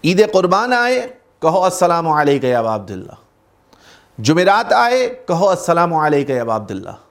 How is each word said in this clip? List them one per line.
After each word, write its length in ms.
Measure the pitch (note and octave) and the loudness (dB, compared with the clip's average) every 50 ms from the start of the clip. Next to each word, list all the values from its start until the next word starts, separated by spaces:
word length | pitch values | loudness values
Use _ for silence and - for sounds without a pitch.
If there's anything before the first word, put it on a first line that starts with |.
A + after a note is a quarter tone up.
| - | 0
عید 280 | D#3 F#3 F#3 G#3+ G#3+ | 0 2 2 2 2
قربان 400 | G#3 F#3+ F3+ F3+ F3+ G3 A3+ B3 | 2 0 2 2 2 0 2 0
آئے، 340 | B3+ A#3+ A#3+ B3 B3+ B3 B3 - - - _ _ _ _ | 0 0 0 0 -2 -2 -4 -8 -14 -20 _ _ _ _
کہو، 240 | - D#3+ E3 F#3+ F3+ | -2 0 0 2 0
"السلام 440 | F#3 F3+ F3+ F3+ E3+ E3+ E3+ E3 D#3+ | 0 0 0 0 2 2 0 0 0
علیک 360 | D3+ D3+ D3 C#3+ C#3 C3+ B2 | 0 2 2 2 2 0 0
یا 140 | B2+ B2 A#2+ | 0 0 0
ابا 160 | A2+ A2+ A2 | 0 -2 -4
عبداللہ۔" 380 | G#2+ G2+ F2+ G2+ F#2 F#2 - - - _ _ _ _ _ _ _ _ _ _ _ _ _ - - _ _ _ _ - | -6 -6 -10 -14 -14 -14 -16 -20 -20 _ _ _ _ _ _ _ _ _ _ _ _ _ -20 -20 _ _ _ _ -4
جمعرات 540 | A2 A#2 D#3 E3+ F3+ F#3 G3 G#3+ A#3 - | 0 0 2 4 4 4 2 2 2 2
آئے، 500 | G#3 A3+ A#3+ A#3+ B3 C4 B3+ - - - - | 2 2 2 2 2 0 -2 -4 -6 -10 -6
کہو، 220 | - F3+ E3+ F#3+ G3+ | -4 -2 0 2 0
"السلام 460 | F#3 F3+ - - E3+ E3+ F3 F3 E3 | 0 0 0 0 2 2 2 0 0
علیک 360 | D#3 D3+ D3+ D3+ C#3+ C#3 C3 | 0 0 2 2 0 0 -2
یا 100 | C3+ B2 | -4 -4
ابا 160 | A#2 A2+ A2 | -2 -2 -4
عبداللہ۔" 400 | A2 G#2 F#2+ G2+ F#2+ F#2+ - G#2 - _ _ | -4 -4 -8 -10 -10 -10 -12 -18 -18 _ _